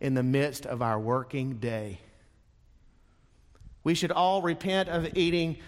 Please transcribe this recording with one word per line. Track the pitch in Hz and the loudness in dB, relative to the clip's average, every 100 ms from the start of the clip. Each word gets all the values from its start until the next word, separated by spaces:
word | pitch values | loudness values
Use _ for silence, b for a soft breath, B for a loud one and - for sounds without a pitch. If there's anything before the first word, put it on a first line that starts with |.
in | 135 | -2
the | 131 | 0
midst | 127 139 147 127 | 2 2 0 -2
of | - 123 | -6 -2
our | 117 107 | 0 0
working | 110 127 127 135 131 117 | 0 -2 -2 -6 -6 -4
day." | 117 113 107 90 b b b b _ _ - - - _ _ _ _ _ - - - - | -4 -4 -6 -12 b b b b _ _ -20 -20 -20 _ _ _ _ _ -20 -20 -20 -4
We | 156 | 0
should | 165 170 | 2 2
all | 165 180 196 | 2 4 2
repent | 175 170 202 190 185 | 0 -2 0 2 2
of | 170 160 170 | 0 0 2
eating, | 170 170 165 143 | 2 2 0 -2